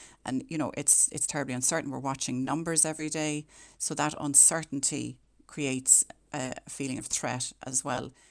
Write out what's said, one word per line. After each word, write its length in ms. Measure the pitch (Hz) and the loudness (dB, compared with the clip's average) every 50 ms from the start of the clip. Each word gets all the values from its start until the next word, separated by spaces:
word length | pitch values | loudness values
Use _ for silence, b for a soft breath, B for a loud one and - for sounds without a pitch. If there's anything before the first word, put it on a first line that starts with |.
| B B B B B | B B B B B
And, 200 | - 135 131 - - | -4 -4 -4 -4 -4
you 80 | 165 | -4
know, 160 | 156 135 - - | -2 -2 -2 -4
it's, 320 | - 143 - - - - - | -2 4 4 6 6 4 2
it's 140 | - - - | 0 -2 -4
terribly 260 | - - 147 135 139 127 | -2 -2 -2 -2 -2 -2
uncertain. 360 | 123 127 - 165 165 - 139 | 0 2 2 2 2 -2 -4
We're 80 | 131 127 | -6 -4
watching 440 | 131 135 135 143 - - 127 127 | -4 -4 -4 -2 -4 -4 -2 -2
numbers 440 | 131 135 143 160 165 165 165 156 - | 0 0 -2 -2 -2 0 2 4 4
every 240 | 156 156 - 156 156 | 2 2 -4 -6 -4
day. 340 | 151 156 151 151 151 147 151 B B B B B B | -4 -2 -2 -2 -2 -4 -6 B B B B B B
So 180 | B - - 156 | B -6 -4 -2
that 200 | 151 151 151 151 - | 0 0 -2 -2 -2
uncertainty 1000 | 147 143 139 - - - 165 165 156 - 147 139 - - 151 131 123 123 127 - _ _ _ _ - | -4 4 6 8 8 8 6 2 -4 -4 -6 -2 -2 -2 -2 -2 -6 -6 -8 -12 _ _ _ _ -20
creates 580 | - - 156 143 135 131 131 131 - - - - - - _ _ - | -14 -6 -4 -2 -2 -2 0 4 6 6 6 6 2 -6 _ _ -8
a 220 | - 147 131 127 - - - - | -6 -4 -4 -4 -6 -10 -12 -14
feeling 300 | - - 139 131 127 - | -8 -6 -6 -4 -4 -6
of 80 | 127 | -6
threat 460 | - - - - 123 123 127 - - - - - | -4 -4 -2 -2 -2 -2 -2 -4 -6 -8 -10 -10
as 180 | 139 131 - - | -4 -4 -2 -2
well. 260 | 139 123 127 - 123 - b b b | 0 -4 -4 -4 -8 -14 b b b